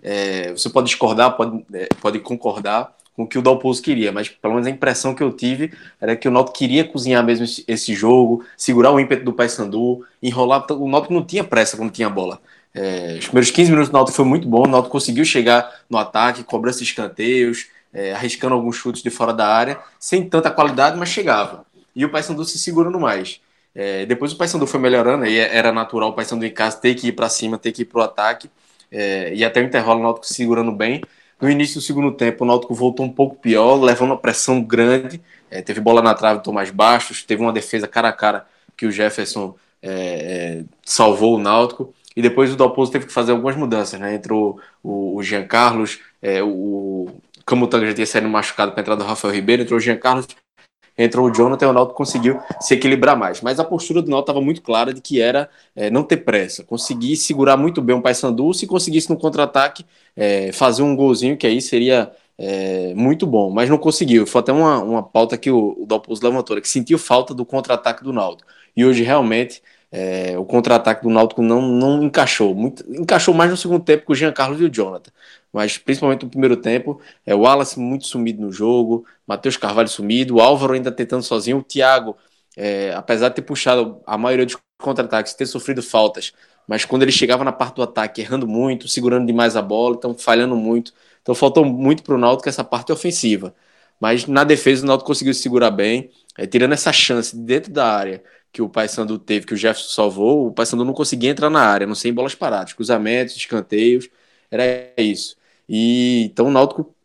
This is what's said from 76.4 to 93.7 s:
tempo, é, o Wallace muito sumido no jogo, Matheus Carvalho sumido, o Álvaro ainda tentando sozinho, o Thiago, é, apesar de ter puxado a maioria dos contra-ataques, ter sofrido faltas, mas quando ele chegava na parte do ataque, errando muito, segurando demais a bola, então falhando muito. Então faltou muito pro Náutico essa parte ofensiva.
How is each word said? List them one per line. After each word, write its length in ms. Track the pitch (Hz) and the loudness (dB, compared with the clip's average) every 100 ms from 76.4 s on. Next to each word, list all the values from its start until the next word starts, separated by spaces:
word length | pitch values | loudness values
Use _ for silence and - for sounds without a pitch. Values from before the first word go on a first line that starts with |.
| 131 120 | 2 2
tempo, 440 | 120 120 127 143 - _ | 0 -2 -2 -10 -14 _
é, 100 | - | -2
o 60 | 101 | 4
Wallace 380 | 117 139 135 - | 6 4 2 -4
muito 280 | 123 135 - | -6 -6 -6
sumido 360 | 127 117 107 | -4 -4 -4
no 100 | 104 | -8
jogo, 520 | 92 107 123 113 117 117 _ - | -4 0 2 2 -2 -4 _ -8
Matheus 300 | 101 135 131 | -4 -4 -4
Carvalho 320 | 107 104 110 | -2 0 0
sumido, 480 | - 104 117 127 117 | 0 -2 -2 2 6
o 40 | |
Álvaro 340 | 117 143 135 | 6 6 2
ainda 180 | 131 127 | 0 -4
tentando 300 | 117 117 127 | -6 -4 -4
sozinho, 360 | 120 113 104 135 | -4 -4 -2 -4
o 40 | |
Thiago, 540 | 135 139 131 135 113 104 _ _ _ - | -4 0 4 4 0 -14 _ _ _ -8
é, 360 | 104 98 98 | -6 -4 -4
apesar 340 | 90 - 113 120 | -6 -2 0 0
de 60 | 123 | -2
ter 60 | |
puxado 580 | 135 143 - 123 113 104 - | -8 -4 2 2 0 -6 -8
a 120 | 107 | -4
maioria 260 | 120 127 | 0 0
dos 120 | 123 - _ _ | 0 -4 _ _
contra-ataques, 540 | - 127 120 110 107 | -6 -4 -2 -2 -4
ter 120 | - 135 | -6 -8
sofrido 360 | - - 131 | -6 -6 -6
faltas, 500 | 117 113 107 - - _ _ _ - | 0 2 2 0 -14 _ _ _ -8
mas 180 | 110 | -6
quando 180 | - 127 | -2 2
ele 100 | 135 | 2
chegava 320 | 135 131 127 | 2 2 0
na 80 | 135 | 0
parte 240 | 127 127 - | -4 -6 -4
do 60 | |
ataque, 380 | 120 - 107 - | -6 -4 -6 -6
errando 260 | 110 131 120 | -6 -4 -4
muito, 420 | 110 131 127 - | -2 -2 -4 -6
segurando 380 | - 123 123 120 | -2 0 0 0
demais 300 | 117 117 110 | 2 2 0
a 60 | |
bola, 340 | 98 107 120 120 | -2 -2 0 -2
então 180 | 123 | -6
falhando 400 | 120 - 117 127 | -6 0 2 2
muito. 380 | 120 110 117 117 _ _ _ | 0 0 -2 -4 _ _ _
Então 120 | - | -4
faltou 300 | 123 139 135 | 2 4 4
muito 380 | 143 123 135 156 | 2 2 0 0
pro 160 | - 135 | 0 0
Náutico 300 | 120 135 - | 2 2 -2
essa 140 | 135 | -6
parte 300 | 120 120 123 | -6 -6 -4
ofensiva. 640 | 156 175 170 117 104 92 _ _ | -4 -4 -2 -2 -2 -4 _ _